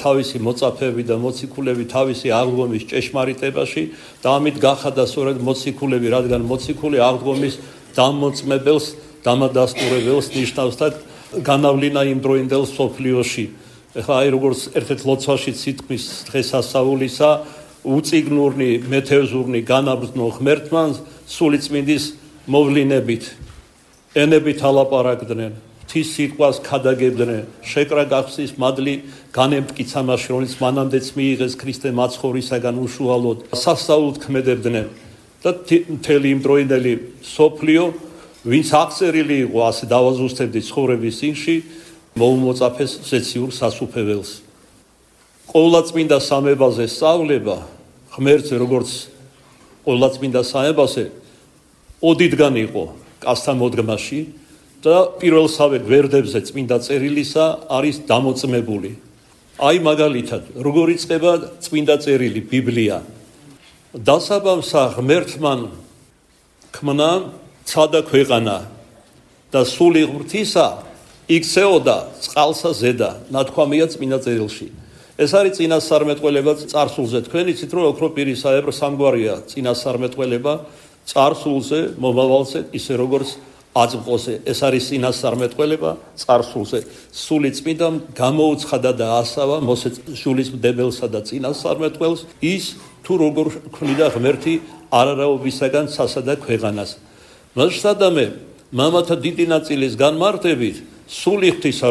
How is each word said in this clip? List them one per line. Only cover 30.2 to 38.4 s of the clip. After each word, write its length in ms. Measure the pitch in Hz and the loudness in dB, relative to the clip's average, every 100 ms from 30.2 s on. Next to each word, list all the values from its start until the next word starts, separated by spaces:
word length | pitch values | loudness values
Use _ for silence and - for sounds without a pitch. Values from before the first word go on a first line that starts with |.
| - | -2
რომელიც 240 | 127 127 | -4 -4
მანამდეც 520 | - 127 135 135 131 131 143 | -2 -2 0 0 -2 -4 -4
მიიღეს 360 | 135 131 127 127 | -2 0 -4 -6
ქრისტე 320 | 135 117 139 | -10 -8 -4
მაცხოვრისაგან 840 | 120 123 - 131 127 120 123 123 120 | -2 -2 -2 -4 -4 -4 -2 -2 -4
უშუალოდ. 600 | 123 - 127 123 120 113 - | -6 -4 0 0 0 -4 -6
სასაულთქმედებდნენ 1400 | 123 - 165 - 156 147 139 - 135 127 120 117 117 104 - - - _ _ | -2 0 0 2 2 2 -2 -4 0 0 0 0 -2 -4 -12 -20 -20 _ _
და 80 | 175 180 - | -4 -4 2
თი-, 180 | 170 170 143 | 2 2 -6
მთელი 280 | - 143 139 | 2 2 4
იმ 100 | 135 | 2
დროინდელი 520 | 139 143 135 131 123 117 - - - | 4 4 4 2 2 -2 -6 -16 -12
სოფლიო, 580 | - 156 151 156 160 175 165 - - - - | 2 2 4 2 4 2 -4 -14 -20 -20 -12